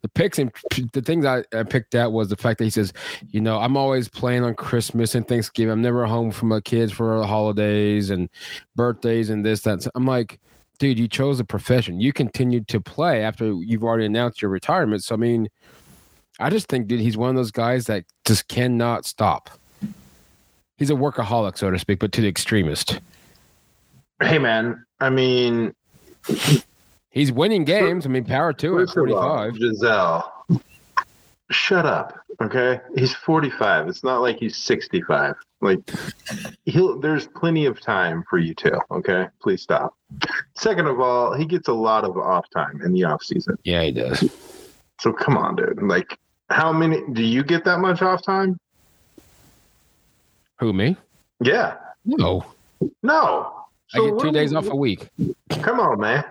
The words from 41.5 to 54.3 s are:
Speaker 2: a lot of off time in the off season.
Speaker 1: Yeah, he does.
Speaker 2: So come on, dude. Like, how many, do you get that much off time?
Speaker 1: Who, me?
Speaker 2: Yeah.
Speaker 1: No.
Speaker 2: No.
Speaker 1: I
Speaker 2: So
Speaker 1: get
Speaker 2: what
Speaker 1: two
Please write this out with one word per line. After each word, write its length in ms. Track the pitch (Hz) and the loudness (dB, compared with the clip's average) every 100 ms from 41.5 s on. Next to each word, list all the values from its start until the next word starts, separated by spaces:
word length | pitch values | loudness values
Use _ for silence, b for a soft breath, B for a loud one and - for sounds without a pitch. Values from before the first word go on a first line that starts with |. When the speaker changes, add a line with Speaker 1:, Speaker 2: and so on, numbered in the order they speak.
| 175 - | -2 0
Speaker 2:
a 60 | |
lot 300 | 117 110 110 104 | 0 2 2 2
of 100 | 90 | -2
off 300 | - 90 - | 0 0 0
time 280 | 87 69 71 82 | -4 -4 -4 0
in 80 | |
the 100 | 92 87 | 2 2
off 180 | 80 | 0
season. 340 | - 90 - - | -2 -4 -2 -4
Speaker 1:
Yeah, 200 | - 87 | 0 0
he 80 | 82 | 2
does. 320 | - 62 - - - - - - _ _ - | 0 -2 0 0 -2 -20 -20 -20 _ _ -4
Speaker 2:
So 100 | 117 | -2
come 240 | - - 143 | 0 2 2
on, 200 | 82 90 | 2 -2
dude. 260 | - - | -2 -2
Like, 360 | 101 90 - - _ _ _ | 0 0 -2 -14 _ _ _
how 200 | - 160 | 0 2
many, 300 | 160 165 156 - | 2 2 0 -2
do 100 | 117 | -2
you 200 | 113 123 | 2 2
get 220 | 143 170 180 | 2 0 2
that 140 | 175 | 2
much 220 | 185 175 | 2 2
off 180 | 185 180 | 2 0
time? 340 | - 190 190 180 _ _ _ _ _ - _ _ _ _ _ _ _ _ _ _ _ _ _ _ | 0 0 0 -2 _ _ _ _ _ -20 _ _ _ _ _ _ _ _ _ _ _ _ _ _
Speaker 1:
Who, 140 | 117 | 0
me? 220 | 95 117 190 _ _ _ _ | 2 2 0 _ _ _ _
Speaker 2:
Yeah. 340 | 123 220 - - - - 214 | 2 2 0 -4 -18 -8 -4
Speaker 1:
No. 400 | 294 - 92 - _ _ _ - _ | 2 2 0 -4 _ _ _ -6 _
Speaker 2:
No. 520 | 240 311 294 170 - - - _ _ | 2 4 2 0 -6 -14 -20 _ _
Speaker 1:
I 40 | 233 | 2
Speaker 2:
So 80 | 220 | 2
Speaker 1:
get 80 | |
Speaker 2:
what 80 | 208 | 2
Speaker 1:
two 60 | 156 | 2